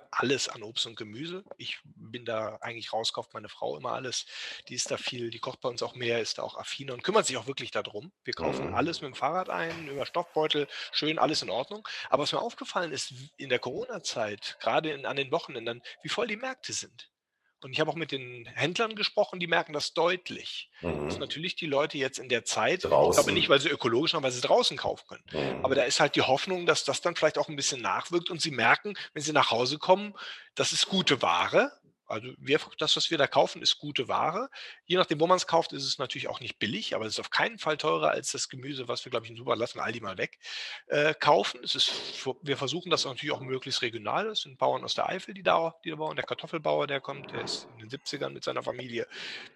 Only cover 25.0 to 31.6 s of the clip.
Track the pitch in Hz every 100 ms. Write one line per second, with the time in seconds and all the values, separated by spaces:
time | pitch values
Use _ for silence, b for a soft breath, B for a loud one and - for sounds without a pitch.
25 | - - - 156 135 131 131 131 123 -
26 | 151 143 127 139 - 185 170 147 - 127
27 | 170 170 156 147 147 143 135 131 104 104
28 | - 175 170 165 160 131 113 139 208 202
29 | B 156 147 147 123 113 127 151 - 190
30 | 208 202 B B B - 156 156 - 190
31 | 170 131 95 85 98 165